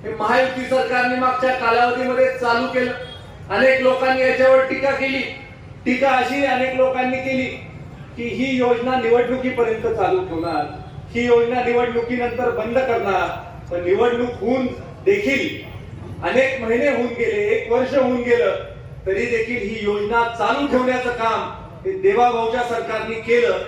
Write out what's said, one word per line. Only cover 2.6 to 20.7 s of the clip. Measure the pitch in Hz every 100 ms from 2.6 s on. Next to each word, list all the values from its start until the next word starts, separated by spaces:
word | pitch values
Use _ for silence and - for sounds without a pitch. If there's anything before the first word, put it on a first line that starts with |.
| 254
केलं. | 254 247 - - - - - -
अनेक | 202 262 262
लोकांनी | 254 254 262 262
याच्यावर | 262 240 262 262
टीका | 262 - 269
केली. | 262 269 262 226 - - - - -
टीका | 247 247 269
अशी | 254 247 277
अनेक | 269 254 262
लोकांनी | 262 262 254 254 262
केली | 269 254 254 - - - - - - -
की |
ही | 233 220 269 254
योजना | 247 233 247
निवडणुकीपर्यंत | 254 226 240 233 262 254 240 226 220 226
चालू | - 185 185 180
ठेवणार, | 165 170 151 147 - - - -
ही | 233
योजना | 240 233 233 247
निवडणुकीनंतर | 233 240 240 233 233 247 240 247 233
बंद | 233 220 247
करणार. | 262 233 381 185 - - - - -
पण | 175
निवडणूक | 175 202 240 240 247 -
होऊन | 208 262 247 - - -
देखील | - 202 262 277 - - - - - - - -
अनेक | 175 247 269 254
महिने | 226 240 285
होऊन | 240 240
गेले, | 233 226 208 208
एक | - 220
वर्ष | 247 254
होऊन | 277 247 247
गेलं, | 240 233 196 - - - - -
तरी | 190 196
देखील | 240 226 220 240
ही | 202 220
योजना | 202 208 208 233 226 -
चालू | 214 277
ठेवण्याचं | 285